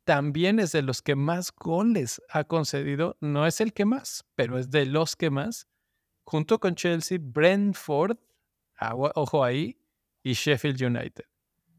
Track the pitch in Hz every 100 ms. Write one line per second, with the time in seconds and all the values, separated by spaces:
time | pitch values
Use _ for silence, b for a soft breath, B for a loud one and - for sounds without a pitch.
0 | - 147 147 147 175 220 185 160 135 123
1 | - 139 143 175 180 - 170 165 220 214
2 | 123 - - 156 147 165 147 143 143 143
3 | 165 - 151 143 156 - 220 - 202 262
4 | - - - - 120 127 131 147 139 147
5 | 160 - 165 139 156 226 - _ _ _
6 | _ _ - 156 156 220 196 170 180 170
7 | 160 185 143 123 160 196 202 190 - 143
8 | 180 226 _ _ _ _ _ - 113 120
9 | 143 - 139 156 127 127 185 - _ _
10 | _ _ 135 117 - 139 151 131 127 120
11 | 120 - - _ _ _ _